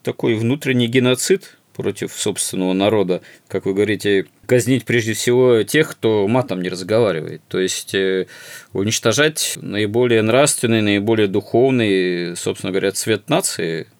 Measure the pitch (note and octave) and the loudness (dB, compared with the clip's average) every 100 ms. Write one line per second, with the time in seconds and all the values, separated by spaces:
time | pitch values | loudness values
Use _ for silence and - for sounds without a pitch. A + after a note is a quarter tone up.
0 | - - B2+ A2 A#2 D3 C3 B2 A#2 B2+ | -8 -4 -2 0 -2 -2 -2 0 2 2
1 | B2 B2+ - F#3+ - _ _ - G2+ G2 | 2 2 0 0 -2 _ _ -8 -6 -6
2 | - - G#2+ F#2 - F#2+ F#2 F#2+ G2+ G#2+ | -8 -6 -6 -4 -6 -2 -2 0 2 2
3 | F2+ F2 - - - G2 F#2+ F#2+ G#2 G2+ | 0 -2 -6 -20 -8 -6 -2 0 0 0
4 | G#2 G2 - _ - B2 A2+ C3 - A#2 | 0 0 -2 _ 0 0 2 -2 0 -2
5 | A2 G#2+ - B2 B2+ A2+ G2+ D3+ D3+ - | -2 -2 0 4 4 4 2 0 0 -2
6 | A2+ G#2+ G2 B2+ - F#2 F2+ F2+ F2+ A2 | 0 2 2 0 -2 -4 -6 -6 0 2
7 | G#2+ E2 D#2+ D#2+ - F#2+ F#2 - - G2 | 2 -2 -6 -14 -6 -2 -2 -4 -4 -2
8 | F#2+ F#2+ F2+ - - - - F#2+ G2+ - | 0 -2 -4 -12 -20 -20 -10 -6 -4 -2
9 | A#2 G#2+ D3+ D#3 - - F2+ G2+ G#2 A2+ | 0 2 0 -2 -6 -8 -8 -4 -2 0
10 | B2 A2+ G#2+ B2 D3 - A#2 A2+ G#2 G2+ | 2 2 4 4 2 2 0 2 2 2
11 | G#2 A2+ G2+ G2 - A2+ C3+ B2+ A2 F#2+ | 2 2 2 0 0 2 2 2 2 2
12 | F2+ F2 F2 F2 - G2 G2 F#2+ F#2+ - | 2 -2 -4 -6 -6 -6 -4 -2 -2 -2
13 | - G#2 - D#3+ - - E2+ D#2+ - | -2 -2 -2 -2 -2 -4 -6 -6 -10